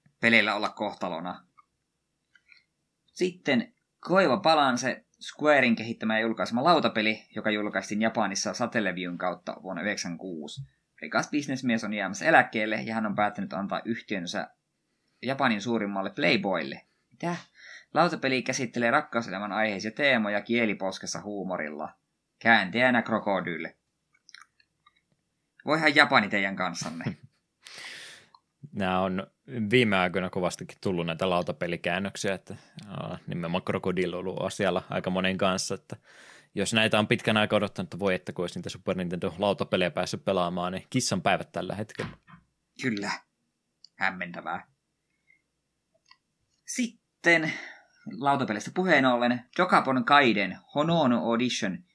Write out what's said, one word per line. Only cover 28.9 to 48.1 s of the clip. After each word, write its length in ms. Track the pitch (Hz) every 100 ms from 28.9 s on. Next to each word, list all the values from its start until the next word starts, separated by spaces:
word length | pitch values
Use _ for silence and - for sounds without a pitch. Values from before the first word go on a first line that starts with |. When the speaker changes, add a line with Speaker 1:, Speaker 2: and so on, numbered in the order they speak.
| 92
Speaker 2:
on 280 | 95 92 - _ - 123 104
viime 280 | 127 113 98
aikoina 320 | 90 92 90
kovastikin 480 | 98 90 - 87 -
tullut 240 | 104 87 85
näitä 240 | 80 92
lautapelikäännöksiä, 1040 | 87 87 85 85 87 87 90 98 - 104
että, 220 | 92 - 92 - - 104
aa, 300 | - - - -
nimenomaan 360 | 87 85 92
Krokodil 500 | - 98 95 90 87
on 60 | 87
ollut 220 | 92 -
asialla 420 | 95 - 95 90 -
aika 200 | 92 92
monen 280 | 92 92 95
kanssa, 380 | 98 92 - 98
että 200 | - - _ - - - _ 101
jos 180 | 95
näitä 260 | 110 110 107
on 80 | 107
pitkän 300 | 117 - 107
aikaa 200 | 107 107
odottanut, 300 | 101 - 90
että 120 | 87
voi 160 | 98 92
että 180 | -
kun 100 | 90
olisi 160 | 87 92
niitä 100 | 85
Super 280 | - - 92
Nintendo 380 | 90 87 92 82
lautapelejä 540 | 101 92 101 98 87
päässyt 340 | 90 90 104 -
pelaamaan, 480 | 95 87 90 90
niin 140 | 92 -
kissan 320 | 127 - 98
päivät 300 | 101 85 -
tällä 240 | 87 90 98
hetkellä. 360 | 110 - - - _ - _ _ _ -
Speaker 1:
Kyllä. 300 | 131 104 101 - _ _ _ _ _ _ _ -
Hämmentävää. 720 | 95 92 87 85 80 90 - _ _ _ _ _ _ _ _ _ _ _ _ _ _ _ _ _ _ _ -
Sitten 880 | - 233 - _ _ 175 170 156 - - - _ _ -